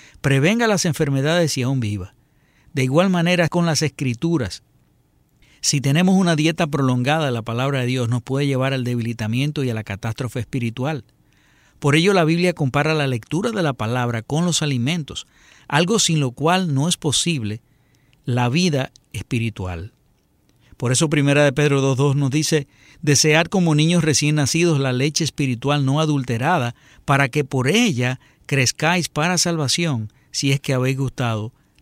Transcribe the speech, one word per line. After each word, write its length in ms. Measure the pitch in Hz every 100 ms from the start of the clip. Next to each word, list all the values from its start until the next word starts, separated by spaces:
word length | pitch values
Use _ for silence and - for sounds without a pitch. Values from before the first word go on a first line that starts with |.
| - -
prevenga 480 | 139 135 156 233 226
las 160 | 196
enfermedades 720 | 180 139 143 135 147 175 160 139
y 40 |
aún 180 | 123 135
viva. 340 | 107 104 90 _ _ _ _ _ _
De 100 | 135
igual 260 | 131 151 190
manera 380 | 175 170 180 156
con 180 | 175 170
las 160 | 147
Escrituras. 800 | 151 - 131 117 170 165 101 - _ _ _ _ _ _ _ _ _ _
Si 160 | - 143
tenemos 360 | 131 151 185 190
una 200 | 175 156
dieta 300 | 156 170 165
prolongada 600 | 143 131 123 123 160 143
de 40 |
la 120 | 117
palabra 380 | 113 117 139 135
de 40 | 123
Dios, 240 | 127 117
nos 140 | 123
puede 240 | - 135 143
llevar 260 | 131 131
al 100 | 135
debilitamiento 800 | 120 120 113 113 107 120 147 147
y 60 | 131
a 60 | 110
la 80 |
catástrofe 560 | 107 98 - - 123 131
espiritual. 640 | - 131 117 117 139 147 - _ _ _ _ _ _ -
Por 180 | 143 151
ello, 180 | 185
la 100 | 190
Biblia 300 | 160 170 180
compara 420 | 160 139 143 151 156
la 100 | 139
lectura 460 | 120 - 160 240
de 100 | 214
la 120 | 156
palabra 500 | 127 110 123 120 113
con 200 | - 151
los 200 | 175 156
alimentos, 640 | 151 131 123 175 139 - - _ - - -
algo 320 | 143 175 226
sin 200 | - 156
lo 120 | 135
cual 420 | 123 151 185 180
no 160 | 135 160
es 80 | -
posible 640 | 156 - 175 151 104 107 _ _ _ _ _ _ -
la 240 | 123 120
vida 420 | 151 180 143 135 _ _
espiritual. 800 | 107 - 117 113 - 90 85 98 _ _ _ _ _ _ _ _ -
Por 140 | 123
eso 200 | 127 160
Primera 320 | 147 143 147
de 100 | 147
Pedro 260 | 131 147 139
dos 160 | 135 131
dos 200 | 143 139
nos 160 | 139
dice: 360 | 151 156 156 139 _ - -
"Desead 420 | 147 139 156 156 170
como 300 | 196 165 151
niños 280 | 160 175
recién 300 | 151 135 147
nacidos 460 | 151 135 165 175 143
la 140 | 135
leche 300 | 123 147 -
espiritual 640 | 156 - 135 117 131 147 135
no 140 | 147
adulterada, 760 | 156 143 123 113 143 175 120 - - - -
para 240 | 139 139
que 140 | 147
por 240 | 135 135 123
ella 520 | 214 240 120 123 131 _ _ -
crezcáis 640 | 135 123 - 156 180 156
para 280 | 147 170 175
salvación, 720 | 175 165 135 - 170 120 107 _ _
si 200 | - 139
es 80 | 139
que 140 | -
habéis 240 | 131 127 135
gustado 560 | 131 - 120 110 110 - _ _